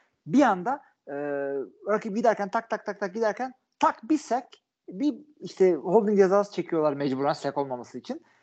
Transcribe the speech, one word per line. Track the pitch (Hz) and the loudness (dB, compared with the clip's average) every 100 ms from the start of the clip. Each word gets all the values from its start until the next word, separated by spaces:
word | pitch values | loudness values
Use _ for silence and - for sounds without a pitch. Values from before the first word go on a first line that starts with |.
| _ _ 147 | _ _ -2
Bir | 233 | 4
anda, | 254 185 180 285 _ _ - | 4 2 -2 -6 _ _ -12
e, | 143 147 139 139 139 107 - 196 | -8 -6 -4 -4 -6 -8 -10 -4
rakip | 208 220 208 | -2 -2 0
giderken | 233 214 202 | 0 0 -2
tak | 226 - | -4 -4
tak | 214 208 | -8 -6
tak | 202 | -8
tak | 196 | -6
giderken | 214 220 202 254 - _ - | -2 -2 -2 -8 -12 _ -2
tak | 311 - 220 | 0 0 -2
bir | 302 | -2
sack, | - 240 - - _ _ - | 0 -4 -4 -20 _ _ -14
bir | 185 285 226 - - | -4 -2 -2 -10 -16
işte | 170 - 185 | -6 4 4
holding | 151 180 214 208 202 | 4 4 4 4 4
cezası | 185 202 202 | 6 4 0
çekiyorlar | - - 165 151 | -4 -4 0 0
mecburen | 139 143 131 143 | 0 -2 0 0
sack | 147 143 143 | -2 -4 -4
olmaması | 139 123 113 123 | -6 -8 -12 -14
için. | - 311 _ _ | -12 -12 _ _